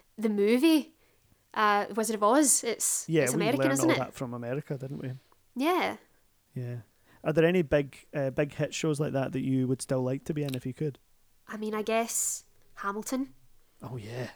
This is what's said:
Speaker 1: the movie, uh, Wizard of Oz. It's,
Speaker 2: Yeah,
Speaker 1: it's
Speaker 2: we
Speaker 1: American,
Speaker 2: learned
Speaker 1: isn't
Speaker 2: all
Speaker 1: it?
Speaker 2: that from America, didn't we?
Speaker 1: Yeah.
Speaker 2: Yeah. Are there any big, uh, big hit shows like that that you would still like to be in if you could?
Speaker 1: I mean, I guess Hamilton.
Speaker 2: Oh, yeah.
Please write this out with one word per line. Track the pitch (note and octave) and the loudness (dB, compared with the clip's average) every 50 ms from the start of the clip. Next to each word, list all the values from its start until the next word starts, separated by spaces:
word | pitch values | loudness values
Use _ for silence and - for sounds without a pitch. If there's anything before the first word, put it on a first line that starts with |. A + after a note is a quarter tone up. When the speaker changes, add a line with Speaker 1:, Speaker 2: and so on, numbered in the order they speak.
| _ _ _ - | _ _ _ -2
Speaker 1:
the | A3 A3 | -2 0
movie, | G#3 G3+ G3+ G#3+ A#3 B3+ C#4+ E4 D#4+ D4 A#3 - _ _ _ _ _ _ _ _ _ _ _ _ - | 2 4 4 4 4 6 6 6 6 4 2 -2 _ _ _ _ _ _ _ _ _ _ _ _ -2
uh, | - G#3+ G#3 G#3 G3+ G#3 - G3+ | 0 2 4 4 2 2 0 -2
Wizard | A3+ A3 G#3+ A3 | -2 -2 -2 0
of | G3+ G#3 | 2 4
Oz. | G#3 B3 D4+ D4+ B3+ - - - | 6 6 6 6 6 4 2 2
It's, | A#3 - - - - - - - - | -2 -4 -2 -2 -2 -2 -2 -2 0
Speaker 2:
Yeah, | D#3+ D#3 C3+ | 2 2 4
Speaker 1:
it's | B2 C3 | 4 2
Speaker 2:
we | |
Speaker 1:
American, | - - - - C3 C3+ | 2 2 2 2 2 2
Speaker 2:
learned | C3+ C#3 | 2 2
Speaker 1:
isn't | C3+ - - | 2 4 2
Speaker 2:
all | - | 2
Speaker 1:
it? | - | 2
Speaker 2:
that | - - - | 0 -6 -6
from | - C#3 A#2+ A#2+ | -10 -8 -8 -8
America, | A#2+ A#2+ A#2+ C3 D3 - - D3+ | -8 -6 -4 -4 -6 -4 -6 -8
didn't | B2+ C3 C3+ C#3+ - | -8 -6 -8 -10 -8
we? | - C3 B2+ C3+ _ _ _ _ _ _ - | -8 -8 -10 -10 _ _ _ _ _ _ -6
Speaker 1:
Yeah. | A#3+ C4+ E4 F#4 E4+ G3 G3 G#3 - _ _ _ _ _ _ _ _ _ _ - | -4 -2 0 0 0 0 -2 -6 -8 _ _ _ _ _ _ _ _ _ _ -10
Speaker 2:
Yeah. | B2+ B2 A#2+ B2 A#2+ - _ _ _ _ _ _ _ - | -8 -8 -6 -8 -10 -12 _ _ _ _ _ _ _ -4
Are | D#3+ D3+ | 0 2
there | E3+ D#3+ | 4 4
any | E3+ F3+ F#3 E3 | 4 4 4 2
big, | C3 D#3+ D3 C#3+ C3 - - - _ - | 4 2 2 2 0 -8 -20 -20 _ -6
uh, | D3+ C#3 C3+ | -4 -4 -2
big | C3 D3+ D3+ D3 - | 0 0 -2 -2 0
hit | - D3+ - - | -4 -4 -4 -4
shows | - - D#3+ D3+ C#3 | -2 -2 -2 0 0
like | D#3 C#3+ C3+ | -2 -2 -2
that | C#3 C3 C#3 C3+ | -2 -2 -2 -4
that | C3+ | -4
you | C3 C3 C3 C3 B2+ | -2 0 0 0 2
would | B2 C3 B2+ | 0 -2 -2
still | - - C#3 C3 B2+ | -2 -4 -2 -2 0
like | B2+ C3+ C#3 - | -2 -4 -6 -6
to | - D#3+ | -6 -4
be | D3 D3 | -4 -4
in | C#3 C3 | -4 -6
if | B2 - | -6 -6
you | C3 A#2+ | -8 -6
could? | - D#3 D3+ B2+ - _ _ _ _ _ _ _ _ _ - | -4 -6 -6 -6 -8 _ _ _ _ _ _ _ _ _ -14
Speaker 1:
I | - | -12
mean, | G#3+ G#3+ G#3+ G#3+ | -8 -6 -4 -4
I | G#3+ | -4
guess | G#3 A3+ A3 A3+ A#3 A3+ - - - - - - - _ _ _ _ _ - | -2 0 0 0 0 0 -2 -2 -2 -2 -4 -6 -10 _ _ _ _ _ -16
Hamilton. | - - G3+ G3 A3 G#3 - C4+ B3+ C#4 C4 - - - - - - _ _ _ _ B2+ | -8 -6 -6 -6 -6 -6 -4 -4 -4 -4 -6 -8 -20 -20 -20 -20 -20 _ _ _ _ -14
Speaker 2:
Oh, | A2+ B2+ | -12 -10
yeah. | A#2+ G2+ G#2+ A#2+ B2 - - - | -10 -10 -10 -8 -8 -8 -10 -10